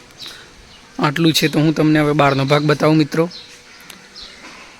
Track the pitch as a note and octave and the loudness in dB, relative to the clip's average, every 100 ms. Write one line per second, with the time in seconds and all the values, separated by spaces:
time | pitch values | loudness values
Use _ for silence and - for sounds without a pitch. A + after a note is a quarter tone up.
0 | - - - - - - - - - - | -20 -20 -20 -20 -20 -20 -20 -20 -16 -4
1 | D3+ D3 E3 C#3 D#3 D3+ D#3+ D#3 D#3 D#3 | -2 0 0 2 0 0 0 2 2 2
2 | D3 D3 C#3+ C3+ C3+ D3 D3+ C#3+ D#3 D#3 | 2 2 2 2 0 0 0 0 2 2
3 | C#3+ D#3+ F3 - - - - - - - | 0 -2 -4 -6 -20 -20 -20 -20 -20 -20
4 | - - - - - - - | -20 -20 -20 -20 -20 -20 -20